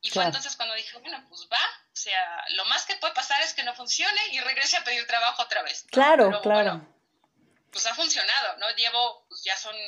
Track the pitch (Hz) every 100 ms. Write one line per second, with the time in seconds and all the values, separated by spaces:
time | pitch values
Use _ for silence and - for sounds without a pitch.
0 | - 190 175 160 - - 226 220 220 233
1 | 302 277 - - - 233 339 - _ -
2 | - 190 175 175 - 190 190 262 - -
3 | 220 - - 285 320 - 247 247 247 -
4 | 359 415 427 262 254 262 277 349 240 247
5 | 240 233 233 247 240 214 196 - - -
6 | 277 311 208 208 208 208 208 170 151 _
7 | _ _ _ _ _ _ _ - - -
8 | 330 262 202 254 262 - 208 233 233 240
9 | 240 - _ - 190 185 214 214